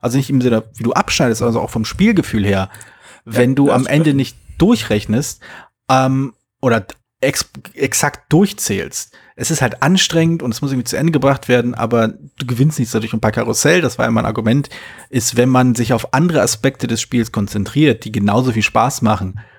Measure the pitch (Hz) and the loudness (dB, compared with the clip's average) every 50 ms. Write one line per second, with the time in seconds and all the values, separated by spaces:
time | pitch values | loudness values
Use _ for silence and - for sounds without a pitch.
0 | - 120 120 - 131 - 147 127 123 123 117 110 - - - - 113 117 - 104 | -6 -2 -2 -2 0 2 0 2 2 2 2 0 -2 -6 -10 -4 -4 0 0 0
1 | - - - - 135 120 110 110 120 120 113 113 104 - - 117 107 - - - | -2 -2 0 0 0 0 0 0 0 0 0 0 -4 -4 -4 -4 -4 -4 0 2
2 | 185 226 220 170 - - - 110 98 104 98 95 95 - - - - - - _ | 2 4 4 2 0 0 -2 0 0 0 0 0 -2 -4 -8 -18 -20 -20 -20 _
3 | - - - - _ 117 110 120 123 127 135 139 139 139 - 127 131 - 143 151 | -20 -20 -20 -20 _ -4 0 2 2 2 4 2 2 4 2 2 0 2 2 2
4 | 160 156 139 139 127 - - - _ - - - 165 208 247 220 - - 110 104 | 2 2 2 2 0 -2 -6 -16 _ -18 0 2 4 4 4 2 2 0 -2 -2
5 | - - 107 127 - - - - - - - - - _ _ _ _ - 131 131 | 0 0 -2 -2 -2 -4 -10 -14 -20 -20 -20 -20 -20 _ _ _ _ 0 2 2
6 | 131 131 135 135 139 131 - _ _ _ _ _ - 127 117 113 98 - - _ | 4 2 0 0 -2 -4 -8 _ _ _ _ _ 0 0 0 0 -2 -6 -18 _
7 | _ _ _ _ - 143 - - - - - - - - - 139 139 135 - - | _ _ _ _ -2 -2 -2 -2 -8 -8 -14 -20 -20 -20 -6 -4 -4 -2 0 0
8 | - 92 - - _ _ 147 170 208 196 - - - - 101 95 73 - - - | 0 -2 -2 -6 _ _ 0 0 0 0 -2 -8 -6 -6 -4 -6 -6 -8 -10 -12
9 | - - _ - - _ _ - - - 160 139 131 113 - - 135 151 185 185 | -12 -14 _ -20 -20 _ _ -10 -6 -6 -2 -2 -2 -4 -2 -2 0 2 2 2
10 | - - 165 165 165 165 165 165 - 123 110 - 156 139 135 123 120 - - 85 | 0 0 2 2 2 2 0 -2 -4 -6 -4 -4 -4 -4 -4 -4 -4 -4 -4 -2
11 | 143 165 156 135 127 139 135 131 - - 123 123 120 123 120 - 117 113 120 117 | 0 0 0 2 2 2 0 0 0 0 2 2 2 0 -2 -2 -2 0 2 2
12 | 113 110 - - - - _ - 143 123 127 113 139 156 147 - 123 113 - 110 | 2 0 -2 -8 -18 -20 _ -10 -6 -4 0 2 2 2 2 0 -4 -2 -2 -4
13 | 110 - - 110 120 110 107 117 113 117 107 - - 160 175 180 156 123 - - | -2 -2 -4 0 0 0 0 0 -2 -2 -2 0 2 2 2 2 2 0 -2 -2
14 | 117 117 113 113 117 110 107 107 110 107 120 143 139 - - - - - - - | -2 0 0 0 0 0 -4 -2 0 2 2 2 0 -2 -10 -18 -18 -20 -20 -20
15 | - _ 131 127 - - - 117 123 131 131 127 127 127 117 123 117 107 131 110 | -18 _ -4 -2 -2 0 0 2 2 4 4 4 4 4 2 0 0 0 0 -2
16 | - - - 131 165 175 160 143 - 117 - - - 139 - - - 120 117 113 | 0 -2 0 2 2 2 2 2 0 0 -2 -2 -2 -2 -2 -2 -4 -4 -4 -6
17 | - - - 120 113 - - 107 101 101 - 107 98 - - 143 156 147 117 - | -4 -2 -2 -2 -2 0 -2 -4 -4 -2 -4 -6 -6 -2 0 2 2 2 2 0
18 | - 107 110 110 101 104 101 123 127 127 110 113 - - - 113 113 - - - | -4 -6 -2 0 2 2 2 2 0 0 0 0 -2 0 2 0 0 0 0 0
19 | 120 110 107 92 92 92 101 107 - - - | 0 0 0 0 -4 -8 -8 -12 -16 -18 -20